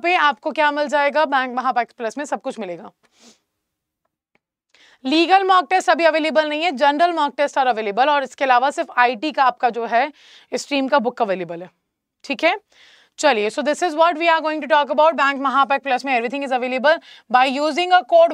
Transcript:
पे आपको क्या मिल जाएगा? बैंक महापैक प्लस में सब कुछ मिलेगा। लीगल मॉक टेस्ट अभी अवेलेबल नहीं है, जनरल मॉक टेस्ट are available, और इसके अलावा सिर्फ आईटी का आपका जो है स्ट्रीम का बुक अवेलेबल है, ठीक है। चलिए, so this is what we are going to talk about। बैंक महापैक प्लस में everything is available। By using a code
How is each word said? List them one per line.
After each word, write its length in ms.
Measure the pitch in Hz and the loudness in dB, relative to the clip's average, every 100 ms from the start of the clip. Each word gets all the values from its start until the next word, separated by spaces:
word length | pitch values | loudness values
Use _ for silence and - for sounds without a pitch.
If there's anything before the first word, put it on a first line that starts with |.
पे 120 | 339 | 2
आपको 360 | 359 294 285 311 | 2 0 -2 -6
क्या 200 | 320 294 | -2 -2
मिल 180 | 294 294 | 0 -2
जाएगा? 360 | 294 285 285 | 0 0 0
बैंक 320 | 302 269 254 247 | 0 0 -2 -4
महापैक 360 | 240 247 226 _ | -2 -2 -4 _
प्लस 200 | 226 233 | -8 -8
में 60 | |
सब 160 | 285 262 | -8 -8
कुछ 180 | 269 - | -8 -10
मिलेगा। 320 | 196 170 - _ _ _ 233 _ _ _ _ _ _ _ _ _ _ _ _ _ _ _ _ _ | -10 -12 -16 _ _ _ -20 _ _ _ _ _ _ _ _ _ _ _ _ _ _ _ _ _
लीगल 400 | 262 311 330 381 381 | -2 0 4 4 4
मॉक 220 | 370 - | 2 4
टेस्ट 200 | 370 359 | 0 2
अभी 140 | 311 | 2
अवेलेबल 440 | 330 311 311 302 311 | 4 2 0 0 0
नहीं 140 | 302 | -2
है, 80 | 339 262 | -4 0
जनरल 360 | 285 285 349 330 | 0 2 0 0
मॉक 180 | 285 - | -4 -2
टेस्ट 220 | 285 285 | -2 0
are 80 | 254 | 0
available, 340 | 214 220 202 277 | 0 -2 0 2
और 140 | 285 | 2
इसके 220 | 262 - | -2 -4
अलावा 260 | 269 247 269 | 2 2 2
सिर्फ 280 | 320 285 - | -2 -6 0
आईटी 340 | 247 247 311 | 0 0 -4
का 120 | 254 | 0
आपका 260 | 254 254 247 | 0 2 -2
जो 160 | 233 226 | -2 -2
है 240 | 233 285 - - - _ | -2 -2 -6 -20 -20 _
स्ट्रीम 340 | 247 - 285 269 | -8 -4 -4 0
का 100 | 285 | 0
बुक 240 | 233 240 | 0 -4
अवेलेबल 400 | 226 185 170 170 | -4 -2 -6 -10
है, 80 | 180 _ _ _ _ _ | -14 _ _ _ _ _
ठीक 200 | - 277 | -10 -2
है। 120 | 311 415 - _ _ _ _ - | -2 -2 -8 _ _ _ _ -2
चलिए, 300 | 294 233 208 | 0 2 -2
so 120 | 254 | -4
this 200 | 277 294 | -4 -2
is 100 | 359 302 | -4 2
what 200 | 330 311 | 0 2
we 100 | 339 | 0
are 80 | 320 | 0
going 180 | 311 311 | 0 -6
to 60 | 277 | 0
talk 220 | 302 277 | 0 0
about। 220 | 285 311 | 2 2
बैंक 260 | 294 277 277 | 2 -2 0
महापैक 400 | 269 254 269 277 | -2 0 0 0
प्लस 220 | 277 254 | -2 -4
में 80 | 262 | -2
everything 300 | 247 233 277 | -2 -2 -6
is 80 | 277 254 | -4 -4
available। 440 | 254 254 262 330 - - _ | -4 0 0 0 -4 -20 _
By 100 | 240 269 | 0 2
using 440 | 262 302 294 359 | 0 -2 -2 2
a 60 | 359 - | 2 4
code 180 | 339 330 | 4 4